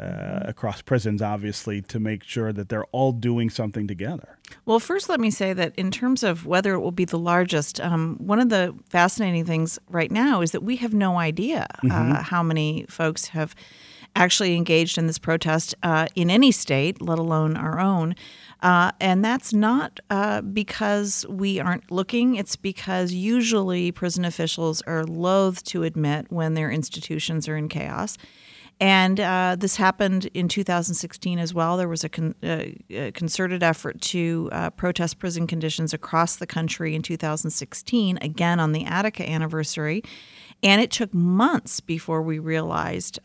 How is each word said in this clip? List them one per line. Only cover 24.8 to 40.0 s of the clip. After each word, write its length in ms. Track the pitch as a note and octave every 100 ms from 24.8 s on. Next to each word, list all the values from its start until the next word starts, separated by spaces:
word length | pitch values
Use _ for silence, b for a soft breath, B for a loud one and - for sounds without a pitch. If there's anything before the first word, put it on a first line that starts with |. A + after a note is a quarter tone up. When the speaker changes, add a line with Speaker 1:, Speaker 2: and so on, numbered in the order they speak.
| -
Speaker 1:
are 180 | E3
loath 580 | D#3+ E3 F3+ G3 F#3+ F3+
to 180 | - F3+
admit 500 | E3 D#3+ D3+ D3 -
when 220 | F3 D#3+
their 160 | D#3+ D#3
institutions 760 | D#3 D3 E3+ - D#3+ - D#3+ D3+
are 60 | D#3
in 100 | D3+
chaos. 480 | D#3 - - G3+ - B B B B B B
And, 400 | G3 F#3+ F#3 F#3+
uh, 360 | F#3+ F#3 F#3 F3+
this 180 | F#3+ -
happened 540 | F#3+ F#3 G3 F#3+ F#3
in 160 | - F3
two 160 | G3+
thousand 300 | F#3 F3 F3
sixteen 440 | E3+ E3+ - F#3 F3
as 140 | E3
well. 240 | F3 E3 F3+
There 120 | F3+
was 140 | E3
a 60 | D#3
con-, 260 | - D#3+ -
uh, 220 | E3 D#3+ - - -
a 240 | G2+ C3
concerted 500 | - E3 - F#3 F3+
effort 380 | E3+ D#3+ D3 -
to, 480 | - F3+ E3+ E3 E3
uh, 180 | E3 E3+
protest 480 | - F3+ F3 E3+ -
prison 280 | F#3 E3+ E3
conditions 460 | E3 D#3 D3+ D#3+
across 440 | D#3 - E3 E3+ -
the 100 | F3
country 480 | - D#3+ - D#3+
in 80 | D#3
two 160 | D#3 D#3+
thousand 320 | D#3+ D3+ D#3+
sixteen, 680 | - C3+ - - A#3+ G3+ F3+
again 360 | D3+ D#3 E3+ F3
on 140 | D#3
the 120 | D#3 -
Attica 420 | E3+ G#3+ - -
anniversary. 760 | D#3+ D#3+ D#3+ D3+ - D3+ F3